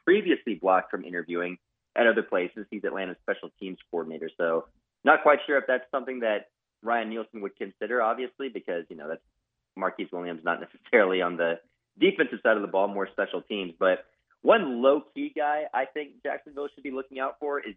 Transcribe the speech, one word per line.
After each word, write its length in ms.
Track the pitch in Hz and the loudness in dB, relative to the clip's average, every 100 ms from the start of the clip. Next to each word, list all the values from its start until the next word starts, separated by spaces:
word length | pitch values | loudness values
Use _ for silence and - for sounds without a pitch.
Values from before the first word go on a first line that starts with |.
| - | 2
previously 480 | 202 180 135 - | 4 4 0 -2
blocked 360 | 90 95 92 - | -2 2 2 2
from 140 | 92 | -6
interviewing 540 | 87 90 82 87 87 90 _ _ _ | -6 -8 -4 -4 -4 -8 _ _ _
at 120 | - 117 | 2 4
other 160 | 110 | 4
places. 440 | - 95 90 110 101 | 2 0 -2 -6 -12
He's 140 | 104 | -6
Atlanta's 340 | 95 98 92 87 | -6 -4 -6 -6
special 320 | - 98 - - | -6 -6 -8 -12
teams 180 | 98 90 _ | -12 -12 _
coordinator. 400 | 85 80 80 80 - | -6 -6 -8 -8 -2
So 280 | 85 82 - _ _ _ | 0 0 -2 _ _ _
not 180 | 135 156 | 4 6
quite 180 | 151 143 | 6 4
sure 140 | - 139 | 2 0
if 80 | - | 2
that's 240 | 127 - | -2 -2
something 300 | 135 123 127 | -6 -6 -2
that 280 | 113 104 - _ _ _ | 0 0 -4 _ _ _
Ryan 280 | 110 117 110 | -4 -2 -2
Nielsen 320 | 113 107 113 | -6 -8 -8
would 140 | 98 - | -10 -8
consider, 440 | 98 - 107 123 | -12 -8 -2 0
obviously, 480 | 113 120 123 - 135 | 0 0 -6 -8 -10
because, 380 | 101 - 87 78 | -8 -6 -6 -6
you 80 | 80 | -12
know, 120 | 76 | -10
that's 140 | 82 _ _ _ _ _ - | -10 _ _ _ _ _ -6
Marquise 340 | 95 - 90 | -4 -4 -8
Williams, 320 | 87 87 80 | -8 -8 -6
not 160 | 85 82 | -4 -4
necessarily 600 | - _ - 117 92 92 | -6 _ 2 4 4 2
on 160 | 87 85 | 0 0
the 240 | 85 85 _ _ _ - | -2 -2 _ _ _ 2
defensive 420 | 185 196 143 110 | 2 4 0 0
side 140 | 117 107 | 2 2
of 60 | |
the 60 | 95 | 2
ball, 200 | 95 101 | 0 0
more 180 | 98 95 | -2 -4
special 340 | - 95 90 | -4 -4 -6
teams. 320 | - 104 90 - | -6 -6 -6 0
But 280 | 95 90 - _ _ _ | 2 2 -2 _ _ _
one 400 | 151 220 151 120 | 4 4 4 2
low-key 540 | 135 139 - - 143 151 | 4 4 0 -8 -6 -2
guy 320 | 147 151 151 | -2 -2 -2
I 100 | 127 | -2
think 380 | 135 151 143 - | -4 -6 -12 -10
Jacksonville 460 | 143 143 151 139 143 | -8 -8 -10 -10 -10
should 140 | - | -10
be 80 | 135 | -8
looking 280 | 131 135 131 | -8 -8 -6
out 200 | 135 - | -6 -4
for 220 | 147 143 | -4 -4
is 140 | 107 | -6